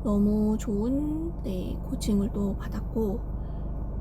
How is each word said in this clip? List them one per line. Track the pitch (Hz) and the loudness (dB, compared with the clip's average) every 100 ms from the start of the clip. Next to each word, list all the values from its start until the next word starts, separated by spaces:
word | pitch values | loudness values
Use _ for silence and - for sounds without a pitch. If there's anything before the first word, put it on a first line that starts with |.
너무 | - 208 208 214 214 220 | 2 4 4 4 4 2
좋은, | - 202 233 277 294 311 330 - | 0 0 2 2 0 0 -2 -4
네, | 226 185 - - - | -4 -2 -2 -4 -4
코칭을 | 262 - 202 196 | -2 2 2 2
또 | 202 196 196 | 0 0 -2
받았고, | - 208 - 220 214 226 - - - - - - - - | -4 -4 -2 0 0 0 -2 -4 -4 -4 -4 -4 -4 -4